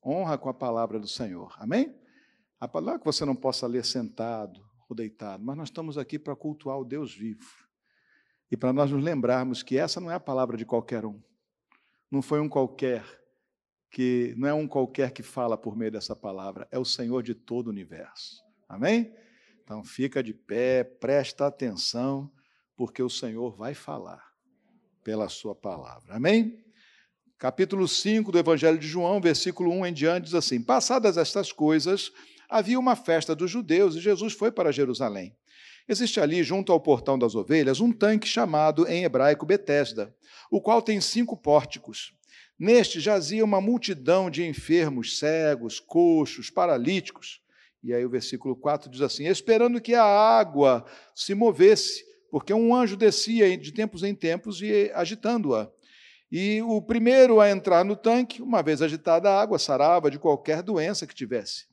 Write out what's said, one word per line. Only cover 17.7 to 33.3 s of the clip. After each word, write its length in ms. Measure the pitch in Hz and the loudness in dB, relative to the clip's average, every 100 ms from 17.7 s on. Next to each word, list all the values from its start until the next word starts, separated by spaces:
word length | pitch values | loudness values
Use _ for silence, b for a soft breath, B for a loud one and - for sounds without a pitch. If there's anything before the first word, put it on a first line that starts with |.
universo. 720 | 101 90 - - - - - _ _ _ | -10 -14 -18 -20 -20 -20 -20 _ _ _
Amém? 440 | 98 143 226 220 b b b b b | -6 -2 -2 -2 b b b b b
Então 200 | _ 107 | _ -18
fica 380 | - - 135 135 | -16 -6 -4 -4
de 120 | 117 | -8
pé, 500 | 107 _ 107 127 127 | -12 _ -4 0 0
presta 640 | 123 - 117 143 131 - 143 | -2 -8 -2 0 -2 -4 -6
atenção, 840 | 143 127 92 - 117 127 139 143 _ _ _ _ _ | -4 -8 -6 -6 -4 -6 -6 -10 _ _ _ _ _
porque 260 | 120 - | -10 -6
o 80 | 127 | -6
Senhor 460 | - 123 110 120 101 | -6 -10 -8 -10 -10
vai 180 | 113 | -12
falar 480 | 143 - 143 90 - _ _ _ _ _ _ _ _ | -12 -14 -14 -14 -20 _ _ _ _ _ _ _ _
pela 260 | - 110 104 | -8 -6 -6
sua 260 | - 110 98 | -8 -12 -12
palavra. 600 | 104 87 60 60 _ 107 | -12 -12 -14 -20 _ -4
Amém? 480 | 143 220 226 - _ b b b b b _ _ | 2 2 2 -6 _ b b b b b _ _
Capítulo 500 | 127 - 185 196 185 | -6 -2 -2 0 -2
cinco 440 | - 202 220 214 | -2 0 0 2
do 80 | 175 | 2
Evangelho 380 | 165 160 160 160 | 4 4 4 2
de 100 | 156 | -2
João, 320 | 165 175 202 | -4 -2 2
versículo 520 | 175 147 185 180 175 | 2 2 -2 -2 -2
um 140 | 180 180 | -2 -4
em 80 | |
diante, 320 | 160 156 175 160 | -2 0 0 -2
diz 100 | 170 | -2
assim: 260 | - 123 | -2 -4
"Passadas 560 | 117 262 - 254 220 170 | 0 0 2 2 2 2
estas 340 | 156 196 175 | 0 -2 -6
coisas, 600 | - 151 156 151 196 - B B B B | -2 2 2 2 -2 -4 B B B B
havia 300 | 226 196 254 | -2 0 0
uma 160 | 254 233 | 2 0
festa 400 | - 165 151 | 2 0 0